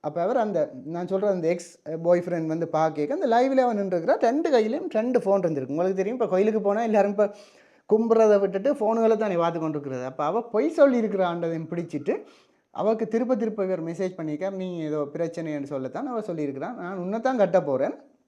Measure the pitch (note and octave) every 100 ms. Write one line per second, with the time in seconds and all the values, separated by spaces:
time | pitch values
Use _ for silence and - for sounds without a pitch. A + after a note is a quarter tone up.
0 | D#3 D#3 F3 B3+ G#3+ F3+ C#3+ C3 C#3+ E3+
1 | F3 F#3+ G#3 F#3 D#3+ F3 - - - E3
2 | E3 F3 F3 E3+ D#3+ D#3+ E3 D#3+ D#3+ D3+
3 | D3 D4+ D#4 A3+ C4 C4 B3 G#3+ G3 F3+
4 | E3 D4+ B3 C#4 E4+ C4 G#3+ C#4 F#4 A3
5 | A#3 B3 G3 G3 F3 D3 B2+ D3 F#3 F#3+
6 | F#3+ B3+ A3+ F#3 G#3+ G#3+ G3 G3+ A#3 G#3+
7 | G3+ G3+ G#3 - - _ _ _ _ A3
8 | A3+ A3+ A3 G3+ G3 F#3+ A3 G3 G#3+ A3+
9 | A3+ A3 G#3+ F3 E3+ E3+ D#3 D3 C#3 C3
10 | B2+ B2+ D3+ G3+ A#3 G#3+ D4 E4 C#4+ B3
11 | G#3+ F#3+ F3+ E3+ E3+ E3 D#3+ E3+ E3+ -
12 | D3 F#4 - - _ _ _ - G3 A3
13 | A3+ A3+ A#3+ B3 A3 G#3+ F#3+ F#3 D#3+ E3+
14 | F#3 F3+ D#3 D3+ F#3 G3 F#3 F3 D#3 D3+
15 | D3 D#3+ E3 E3 E3 D3+ C#3 C#3+ C3 D#3+
16 | C4+ A#3+ G#3 E3 D3 C3+ E3 B3 F3 G3
17 | F3+ A3 B3 C4 F#3+ F3+ D3 C3 D#3 -
18 | - _